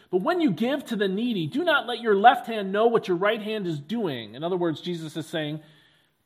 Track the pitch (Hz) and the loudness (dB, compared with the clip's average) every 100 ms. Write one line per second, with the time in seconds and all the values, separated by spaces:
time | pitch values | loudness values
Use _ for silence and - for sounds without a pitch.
0 | - 185 240 349 302 156 233 285 277 214 | -2 -2 0 2 2 2 0 -2 -4 -2
1 | 202 190 247 208 151 277 349 285 226 233 | -2 -2 -2 -2 -4 -2 0 0 0 -4
2 | 233 196 226 262 233 220 190 202 233 226 | 2 8 8 6 -2 -6 -2 2 4 2
3 | - 175 202 226 208 220 175 151 143 233 | 0 0 2 0 -4 -4 -4 -6 -4 -4
4 | 185 123 107 120 170 185 170 151 175 175 | -2 -4 -8 -8 -4 -2 -2 -2 -6 -8
5 | 156 160 151 165 151 156 - _ _ _ | -8 -10 -6 -6 -4 -8 -12 _ _ _
6 | _ _ | _ _